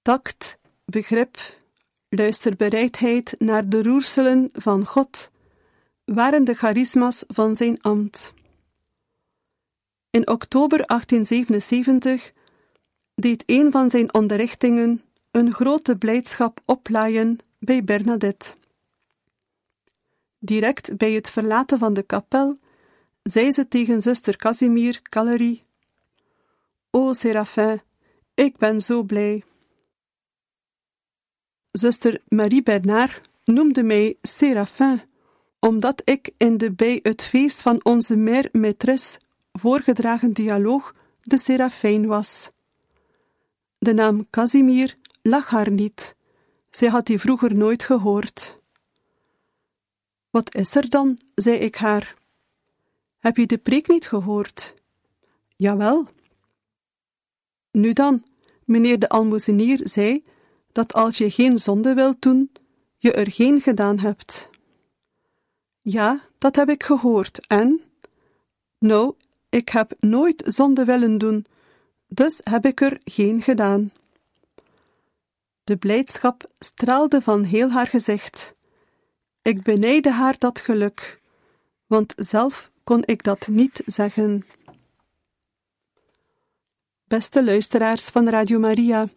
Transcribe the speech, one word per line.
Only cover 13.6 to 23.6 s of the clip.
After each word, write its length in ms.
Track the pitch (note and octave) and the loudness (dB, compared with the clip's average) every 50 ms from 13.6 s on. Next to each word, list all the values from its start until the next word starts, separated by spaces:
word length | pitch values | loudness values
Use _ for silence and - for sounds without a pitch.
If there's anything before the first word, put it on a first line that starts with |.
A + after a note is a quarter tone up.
| D4 D4 | 4 4
van 180 | C4+ C4+ C4 B3 | 4 2 2 2
zijn 240 | - A#3+ A3+ - - | 2 2 0 2 2
onderrichtingen 880 | A3 G#3+ G3+ G#3 G3+ A3+ A#3+ - _ - B3 A#3 A#3 A#3 A#3 A#3 A#3 _ _ _ _ _ _ | 0 0 2 0 -2 -2 -4 -4 _ 0 0 2 2 2 0 -2 -4 _ _ _ _ _ _
een 220 | - A#3+ A#3 A#3+ A3 | 0 0 0 2 0
grote 440 | - B3+ C4 D4 D#4 - - A#3+ | 0 0 0 0 0 0 -2 -2
blijdschap 640 | F#3 - A3 A3 B3 A#3+ - - - B3 A#3 - - _ | -2 0 -2 -2 -2 -2 -4 -2 -2 -4 -4 -4 -8 _
oplaaien 720 | - B3+ C4 _ - A3 A3 A3 A3+ A3 A3+ A3 A3+ A#3 A#3 _ _ _ _ | -4 -4 -4 _ -4 -2 0 0 0 0 0 0 0 -2 -4 _ _ _ _
bij 240 | - G3+ C4 B3+ G3+ | -2 0 0 0 2
Bernadette. 680 | F#3 G#3 G#3 G#3 A#3 A#3 G#3+ G#3 G3+ G3 _ - - - _ _ _ _ _ _ _ _ _ _ _ _ _ _ _ _ _ _ _ _ _ _ _ _ _ _ _ _ _ _ _ _ _ _ _ _ _ | 0 -2 0 0 -2 -2 0 -2 -4 -4 _ -12 -16 -16 _ _ _ _ _ _ _ _ _ _ _ _ _ _ _ _ _ _ _ _ _ _ _ _ _ _ _ _ _ _ _ _ _ _ _ _ _
Direct 580 | G#3+ F#3+ G#3+ G#3+ G#3+ A#3 C#4 - - - G3+ | -6 -4 -2 0 0 -2 -2 -4 -8 -10 -4
bij 140 | G3+ A3+ A3 | -2 -2 -2
het 180 | A3 G#3+ G#3+ - | -2 -4 -6 -6
verlaten 500 | - A3+ G#3+ G#3+ G#3+ A#3 C4+ - C#4 A#3+ | -6 -4 -2 0 0 0 0 0 -2 -2
van 140 | A#3 A3 G3+ | 0 -2 -2
de 100 | G3 G3 | -2 -4
kapel 560 | _ - G3+ - _ - C4+ C#4 C#4 C#4+ C#4 _ _ _ _ _ _ _ _ _ _ _ _ _ | _ -6 -6 -4 _ -2 -2 -2 -2 -4 -8 _ _ _ _ _ _ _ _ _ _ _ _ _
zei 280 | G3+ - A3 A#3+ C#4 | -4 0 0 2 2
ze 160 | C4+ C#4+ | 2 0